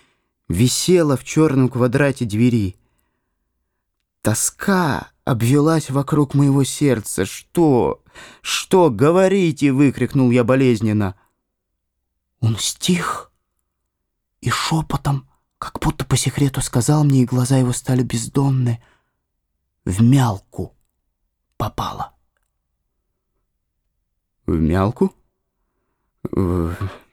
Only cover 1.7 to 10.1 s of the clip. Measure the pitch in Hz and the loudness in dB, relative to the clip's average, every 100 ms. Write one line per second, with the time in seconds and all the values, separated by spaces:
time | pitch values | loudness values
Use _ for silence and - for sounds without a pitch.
1.7 | 123 123 135 143 127 117 104 123 120 95 | 2 0 2 0 -2 -4 0 2 2 -2
2.7 | - _ _ _ _ _ _ _ _ _ | -6 _ _ _ _ _ _ _ _ _
3.7 | _ _ _ _ _ - 110 - - - | _ _ _ _ _ -4 -2 -4 -4 -2
4.7 | 190 165 87 - _ - 110 117 143 151 | 0 0 -2 -6 _ -4 -2 2 2 2
5.7 | 160 147 139 139 151 143 139 143 139 131 | 0 -2 -4 -2 0 0 2 2 2 0
6.7 | - 147 113 - - 98 - - - 160 | 0 0 0 -2 -4 -4 -6 -8 0 2
7.7 | 123 73 - _ - - - - - - | 2 0 -4 _ -20 -20 -16 -8 -8 0
8.7 | 190 165 101 143 180 190 196 170 - 147 | 2 2 4 2 4 2 2 0 0 0
9.7 | 135 143 - 123 | 4 2 2 -2